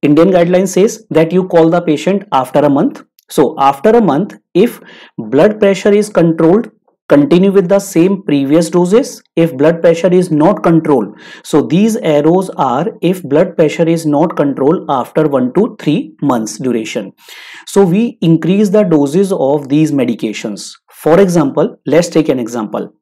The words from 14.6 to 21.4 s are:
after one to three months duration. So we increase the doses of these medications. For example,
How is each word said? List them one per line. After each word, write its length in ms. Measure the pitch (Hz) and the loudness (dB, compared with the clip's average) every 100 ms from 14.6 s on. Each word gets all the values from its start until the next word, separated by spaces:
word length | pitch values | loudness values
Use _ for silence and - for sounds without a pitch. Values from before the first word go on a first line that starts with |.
| 139 180 - | 0 0 -2
after 400 | 139 117 - 156 | -4 -2 -2 0
one 240 | 139 123 | 0 -2
to 220 | 147 220 - | 0 -2 -4
three 340 | - 156 - - | -4 -4 -4 -6
months 340 | 143 123 110 - | -4 -2 -6 -8
duration. 540 | 131 113 110 120 95 - - - - - - | -4 -4 -6 -10 -10 -16 -20 -20 -20 -20 -6
So 180 | 202 | 0
we 320 | 196 185 233 - | 2 2 -2 -2
increase 500 | 170 165 165 196 214 | 0 0 2 0 2
the 140 | 214 | 2
doses 480 | 196 156 143 160 196 | 2 2 2 0 0
of 360 | 190 135 147 135 | -2 -2 -2 0
these 220 | 147 156 | 0 0
medications. 800 | 143 123 110 113 101 113 98 - - _ | 0 -2 -4 -6 -8 -10 -12 -14 -20 _
For 320 | - - 170 | -6 2 2
example, 560 | 196 170 | 4 2